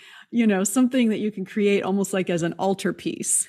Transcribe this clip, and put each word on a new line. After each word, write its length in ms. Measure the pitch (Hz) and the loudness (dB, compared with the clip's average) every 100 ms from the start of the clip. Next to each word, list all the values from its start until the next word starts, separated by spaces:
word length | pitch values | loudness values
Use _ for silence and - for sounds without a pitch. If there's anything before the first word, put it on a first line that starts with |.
| - - - | -20 -20 -6
you 160 | 233 220 | 0 2
know, 160 | 190 | 2
something 460 | 202 262 254 262 226 | 2 2 2 4 2
that 100 | 202 | 2
you 120 | 208 | -2
can 120 | 196 185 | -6 -6
create 380 | 220 202 202 | 0 2 2
almost 300 | - 196 190 | 0 0 0
like 160 | 190 185 | -2 0
as 100 | 175 | -2
an 120 | 170 - | -2 -2
altarpiece, 920 | 190 190 190 - 165 - - - | -2 0 -2 -4 -6 -6 -2 -2